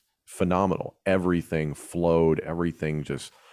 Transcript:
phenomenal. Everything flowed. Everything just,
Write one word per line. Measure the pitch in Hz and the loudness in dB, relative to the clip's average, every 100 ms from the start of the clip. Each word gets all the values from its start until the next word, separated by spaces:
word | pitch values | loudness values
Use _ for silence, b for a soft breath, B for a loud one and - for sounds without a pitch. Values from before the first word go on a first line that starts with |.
| _ _ _ | _ _ _
phenomenal. | - 90 90 98 - - - 95 | -4 0 2 2 0 -6 -6 0
Everything | 95 90 87 - 82 76 71 | 0 2 0 0 -2 -2 -6
flowed. | - 85 85 82 82 78 | -8 -2 2 4 4 2
Everything | 78 85 87 - 76 76 | -2 -4 -4 -2 -4 -4
just, | 69 67 - b b | -6 -8 -10 b b